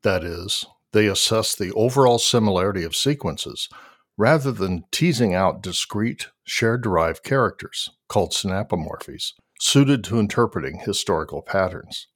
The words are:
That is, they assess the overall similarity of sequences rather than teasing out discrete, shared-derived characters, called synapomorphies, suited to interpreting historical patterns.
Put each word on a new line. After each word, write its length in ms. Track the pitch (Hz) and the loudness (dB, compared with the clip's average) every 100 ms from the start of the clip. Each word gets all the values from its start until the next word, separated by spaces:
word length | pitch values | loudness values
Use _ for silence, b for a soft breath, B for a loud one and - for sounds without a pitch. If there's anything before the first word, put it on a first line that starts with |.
That 200 | 110 92 | 2 0
is, 420 | 85 85 90 - - _ _ | -2 -8 -6 -6 -6 _ _
they 160 | 107 107 | 2 4
assess 480 | 95 - 110 110 - | 2 2 2 0 -4
the 160 | 92 | -4
overall 480 | 104 117 127 127 117 | 0 2 6 6 6
similarity 640 | - 123 107 92 95 98 | 4 2 2 2 0 -2
of 100 | 82 | -4
sequences 720 | - 135 147 98 76 - - - B B B B - | -2 -2 -2 -4 -6 -10 -8 -12 B B B B 0
rather 360 | 110 156 139 | 2 4 0
than 320 | 113 95 90 - | -2 -2 -4 -4
teasing 420 | - 175 127 117 | 0 2 4 2
out 260 | 90 95 85 | 4 2 0
discrete, 680 | 92 85 - 104 113 - - _ | -6 -6 -4 -4 -4 -4 -14 _
shared-derived 800 | - - 113 117 113 87 82 82 | -8 0 0 0 0 2 2 -2
characters, 680 | - 135 113 - - - - _ _ | -2 0 0 -2 -14 -10 -10 _ _
called 240 | 110 85 | -2 0
synapomorphies, 1000 | - 101 92 107 87 78 - - 65 - - _ _ | -2 -2 -4 -2 -4 -4 -10 -14 -10 -12 -12 _ _
suited 460 | - 139 139 139 | 2 4 6 2
to 160 | 95 117 | 0 0
interpreting 580 | 104 - 117 92 69 80 | 0 2 0 0 -8 -8
historical 640 | - 98 - 85 78 73 | -4 -4 0 -2 -2 -8
patterns. 640 | - 98 92 82 - - - | -4 0 0 -2 -14 -16 -16